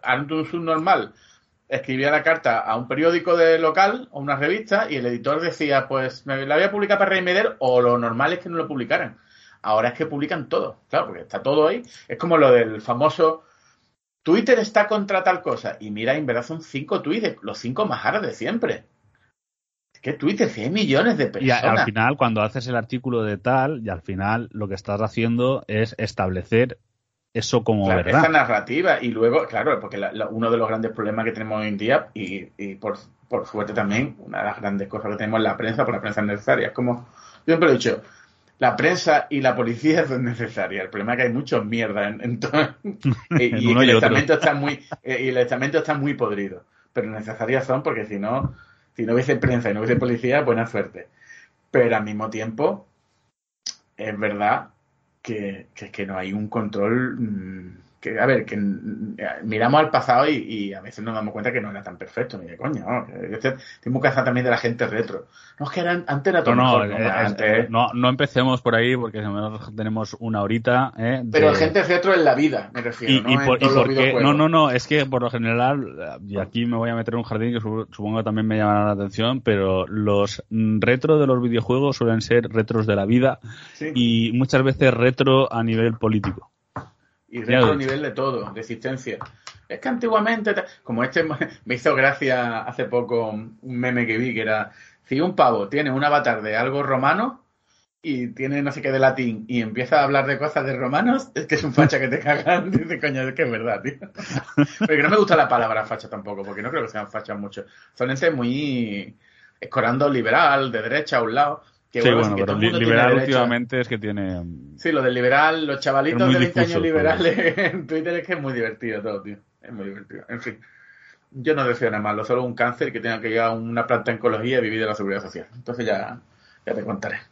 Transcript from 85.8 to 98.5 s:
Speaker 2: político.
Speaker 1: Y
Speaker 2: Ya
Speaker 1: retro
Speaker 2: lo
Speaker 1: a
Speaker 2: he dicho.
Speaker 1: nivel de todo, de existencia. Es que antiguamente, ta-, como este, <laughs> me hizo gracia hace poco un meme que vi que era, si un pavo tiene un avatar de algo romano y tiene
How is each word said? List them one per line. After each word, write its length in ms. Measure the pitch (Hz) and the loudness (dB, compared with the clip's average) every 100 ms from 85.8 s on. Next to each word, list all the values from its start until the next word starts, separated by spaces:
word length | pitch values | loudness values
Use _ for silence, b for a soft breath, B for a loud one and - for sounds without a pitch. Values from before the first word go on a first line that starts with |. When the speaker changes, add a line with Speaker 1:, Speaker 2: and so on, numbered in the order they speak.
| 113 | 0
Speaker 2:
político. 560 | 113 110 110 101 - - _ _ - - _ _ _ _ | 2 0 0 -2 -6 -14 _ _ -16 -16 _ _ _ _
Speaker 1:
Y 100 | 120 | -8
Speaker 2:
Ya 60 | 113 | 2
Speaker 1:
retro 200 | 127 123 | 6 6
Speaker 2:
lo 60 | |
Speaker 1:
a 40 | 139 | 4
Speaker 2:
he 20 | |
dicho. 100 | 131 | -2
Speaker 1:
nivel 120 | 139 | -4
de 80 | 147 | -4
todo, 400 | 107 135 123 101 | -2 -2 -4 -8
de 80 | 101 | -12
existencia. 560 | 113 113 131 131 - 101 - B B B _ | -10 -8 -8 -8 -8 -10 -12 B B B _
Es 120 | - | -10
que 100 | 262 | -6
antiguamente, 640 | 240 233 214 214 226 214 | -4 0 2 2 0 0
ta-, 120 | 196 - B | -2 -6 B
como 200 | - 117 | -6 -2
este, 200 | 127 170 | 0 0
<laughs> 420 | 160 139 - - - | -2 -4 -6 -8 -8
me 100 | 123 | 0
hizo 200 | 156 135 | 2 4
gracia 640 | 135 139 135 127 120 113 | 2 2 0 0 0 -4
hace 260 | 104 104 107 | -6 -6 -2
poco 440 | 123 120 117 110 | -2 0 -2 -2
un 280 | 107 113 - | -6 -12 -16
meme 420 | 131 123 127 123 113 | -10 -4 -2 0 0
que 120 | 110 | 0
vi 140 | 123 110 | -2 -2
que 60 | |
era, 300 | 110 107 98 B B B _ | -2 -2 -4 B B B _
si 140 | 131 | -2
un 160 | 175 - | 0 4
pavo 320 | 135 110 101 | 4 4 -2
tiene 220 | 143 147 | -2 -2
un 120 | 131 | 0
avatar 380 | 147 147 127 110 | 2 2 2 -2
de 120 | 107 107 | -2 -2
algo 280 | 131 139 | 0 -2
romano 600 | 135 131 135 180 254 - _ _ _ _ _ _ | -2 0 2 0 -2 -6 _ _ _ _ _ _
y 240 | 165 131 123 | -6 -4 -4
tiene 340 | 123 135 | -6 -4